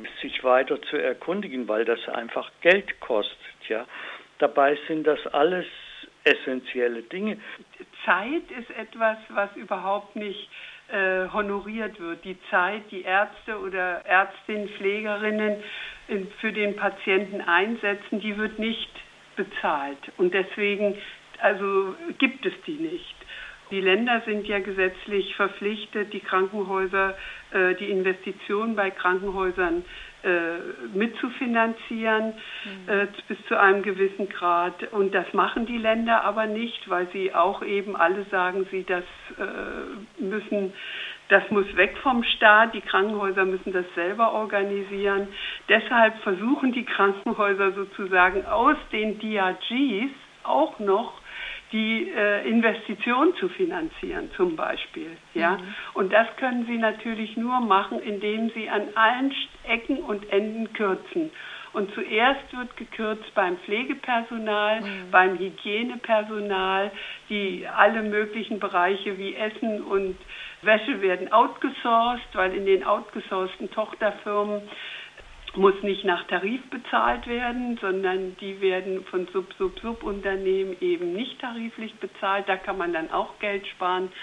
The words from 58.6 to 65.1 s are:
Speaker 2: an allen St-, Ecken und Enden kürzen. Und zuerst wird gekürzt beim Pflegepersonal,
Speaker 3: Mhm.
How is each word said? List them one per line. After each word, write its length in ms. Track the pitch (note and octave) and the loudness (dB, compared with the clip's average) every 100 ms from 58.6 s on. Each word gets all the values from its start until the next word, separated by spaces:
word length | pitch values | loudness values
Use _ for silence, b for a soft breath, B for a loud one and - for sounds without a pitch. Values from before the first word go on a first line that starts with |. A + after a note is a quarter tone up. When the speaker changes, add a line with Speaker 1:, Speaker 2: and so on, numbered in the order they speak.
| G#3+ | -2
Speaker 2:
an 140 | G#3 G#3 | -2 0
allen 380 | A3+ A3 B3 C#4 | 4 4 4 0
St-, 160 | C#4 - - | -2 -6 -10
Ecken 340 | - A#3 A#3 C4+ | -2 -2 0 -4
und 340 | D#4 G3+ G#3 | -2 -4 0
Enden 400 | G3 G#3+ A3+ A3 | 0 0 -2 -6
kürzen. 580 | - G#3 F#3 - F4 D#4+ B B B B | 0 0 0 -2 -2 -2 B B B B
Und 180 | A3 G3 | -4 -4
zuerst 640 | A3 - A3 B3 C#4 - B3 | -4 -2 2 4 2 -4 -10
wird 180 | B3 - | -10 -12
gekürzt 560 | A#3 - A3 G#3+ - | -12 -4 -4 -4 -2
beim 240 | - F3+ F3+ | 0 0 0
Pflegepersonal, 1200 | - G#3 B3+ C4+ - A#3 A#3 A#3 G#3+ G#3 G#3 A3 | -2 -2 -2 -4 -2 -2 -2 -6 -2 0 2 0
Speaker 3:
Mhm. 300 | G3+ G3 F3+ | -2 -8 2